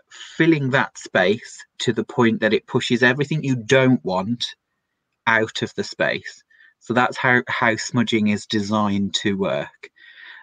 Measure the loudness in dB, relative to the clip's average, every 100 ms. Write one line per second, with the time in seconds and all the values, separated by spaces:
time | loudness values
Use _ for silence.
0 | _ -20 -10 0 2 2 2 0 0 -6
1 | -4 2 2 0 -4 -20 -20 -8 -4 -4
2 | -4 0 2 2 0 0 -2 -4 -2 2
3 | 2 2 -2 -4 -2 -4 2 4 4 2
4 | 0 -4 -4 -6 -8 -14 _ _ _ _
5 | _ _ 0 0 0 -4 -6 -6 -8 -2
6 | -2 -2 -8 -20 _ _ _ _ -2 0
7 | 0 0 2 2 0 -2 0 0 -2 -2
8 | 0 2 0 0 -2 -4 0 0 0 0
9 | -2 -2 -2 -2 -2 -2 -6 _ -20 _
10 | -20 -20 -20 -20